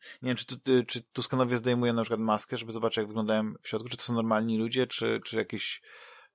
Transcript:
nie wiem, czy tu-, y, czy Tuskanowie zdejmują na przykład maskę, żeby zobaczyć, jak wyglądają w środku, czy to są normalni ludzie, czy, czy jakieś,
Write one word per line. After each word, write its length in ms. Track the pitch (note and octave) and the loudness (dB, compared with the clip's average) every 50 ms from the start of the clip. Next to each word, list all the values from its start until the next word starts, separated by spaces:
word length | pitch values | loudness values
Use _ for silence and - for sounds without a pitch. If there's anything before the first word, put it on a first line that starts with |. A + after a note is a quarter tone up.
| - - - - - | -20 -20 -16 -6 -2
nie 60 | B2+ | -2
wiem, 80 | B2 | -2
czy 100 | A#2 - | -2 -2
tu-, 260 | - B2+ A#2+ _ C3 C3 | -10 -10 -8 _ 6 6
y, 120 | B2+ A#2+ | 6 6
czy 180 | - - B2 A2+ | 4 -4 -8 -8
Tuskanowie 540 | _ _ - A#2+ - - B2+ B2+ A#2+ B2 | _ _ -4 -4 -2 2 2 2 2 2
zdejmują 360 | A#2+ A2 B2 B2 A#2+ A#2+ A#2+ A#2 | 0 2 2 2 2 2 2 2
na 100 | A#2 A2+ | 2 0
przykład 180 | G#2+ A#2+ G#2+ | 0 0 0
maskę, 360 | A2+ A2 G#2+ G#2+ - - - | 2 2 2 2 0 -4 -6
żeby 160 | A#2 A#2 A2+ A2 | -6 -6 -6 -6
zobaczyć, 240 | A2+ A2 A2+ - | 0 0 0 0
jak 100 | - G#2+ | 0 -2
wyglądają 480 | G#2 G#2+ A2+ A2 G#2+ A2 A2 G#2+ G#2+ - - _ | -2 -2 -2 0 2 2 2 2 -2 -4 -8 _
w 60 | - | -6
środku, 200 | - G#2+ A2+ B2 | -6 -6 -4 -6
czy 80 | - | -6
to 60 | - - | -6 -4
są 120 | - B2 | -2 0
normalni 440 | A#2 A2+ A2+ A2 G#2+ A2 A2+ A2+ A2 | 0 2 2 2 2 2 2 0 0
ludzie, 280 | A2 A2+ B2 B2+ B2+ | 0 0 2 0 0
czy, 340 | B2 - - A2+ A2+ A2+ A2 A2 | 0 0 -2 0 0 0 0 -2
czy 120 | - - | -4 -2
jakieś, 460 | A2 G#2 - - G#2 - - - - _ - - - - - - - - _ | -2 -2 -2 -4 -8 -6 -6 -8 -10 _ -20 -20 -20 -20 -20 -20 -20 -20 _